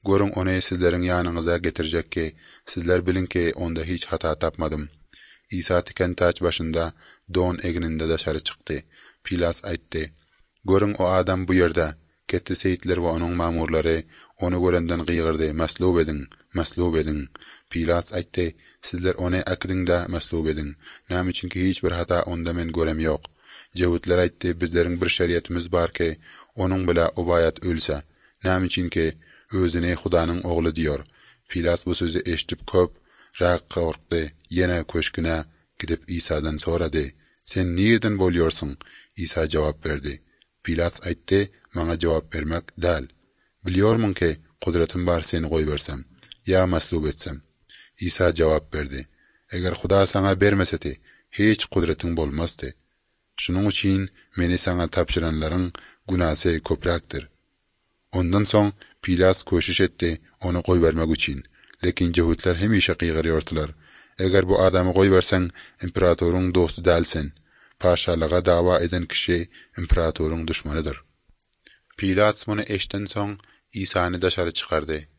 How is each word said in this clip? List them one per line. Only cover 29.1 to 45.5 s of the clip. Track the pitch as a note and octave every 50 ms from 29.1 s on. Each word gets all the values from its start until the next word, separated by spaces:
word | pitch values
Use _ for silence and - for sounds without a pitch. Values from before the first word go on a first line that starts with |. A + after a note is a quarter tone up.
| D2+ - _ _ - _ _ _
özüni | - F#2+ F2+ F2 D#2+ F2 E2+ F2 F2
Hudaňyň | E2 - G2 F2 E2+ E2 E2 E2+ F2+ F2
ogly | F2 E2+ E2 E2 E2 D#2+
diýor." | E2 D#2+ D2+ C#2+ C2+ - _ _ _ _ - _ _ _ _
Pilat | - F2+ E2 F2 E2+ E2+ -
bu | F#2 E2+
sözi | - F#2 E2 D#2+ E2+ -
eşitip | F2+ E2+ D#2+ - - - - -
köp | - - F#2 F2+ F2 - _ _ _ _ _ - _ _ -
rak | F2 F2 F2 E2 _ _
gorkdy. | - F2 E2+ E2 D#2 - _ _ E2+ E2+ D#2+ D2+ - _ _ _
Ýene | E2+ F2+ F2+ F2+ F2+ E2+ E2 -
köşküne | - E2+ D#2+ - - - D#2+ E2 E2 D#2+ D#2+ - _ _ _ _ _ _
gidip | - D#2 E2 - -
Isadan | - F2 E2 - - E2 D2+ D2 D#2 D2+
sorady: | D2+ - E2 E2+ E2 E2+ D#2 D2 D#2+ C#2+ C2 - _ _ _ _ _ _
"Sen | - - F#2+ F#2 F2+ E2+
nirden | F2 G2 A2 A#2 A2 - A2 G#2
bolýarsyň?" | F#2+ F#2+ F2+ E2+ E2+ E2 D#2+ - - D2 C#2+ C2+ _ - - - - - _ _
Isa | - E2+ D#2+ - E2+ D#2+ D#2
jogap | D#2 D#2 D2+ D2+ D2+ - -
berdi. | E2 D2+ C#2 C2+ C#2+ C2+ C2+ _ _ _ _ _ _ _ _ _
Pilat | - E2 D#2+ E2+ E2+ - - -
aýtdy: | F2 E2+ - _ - F#2+ G2 G2+ G2 _ _ _ _ -
"Maňa | E2+ E2 E2 E2 E2 E2+
jogap | E2 D#2+ D#2+ D#2 - -
bermek | D#2+ D2 D#2 E2 E2 - - _
däl. | - E2+ F2 E2+ D2 C2 - _ _ _ _ _ _ _ _ _ _ -
Bilýärmiň | F2+ F2+ F#2+ G2+ A2 A2+ A#2 A2+ G2+ F#2
ki, | - F2+ E2 D2+ D#2 - _ _ _
kudretim | - F#2 E2 E2+ E2 - - F2+ F2+
bar | F2 F2 E2+
seni | E2 - - F2 D#2+
goý | D2+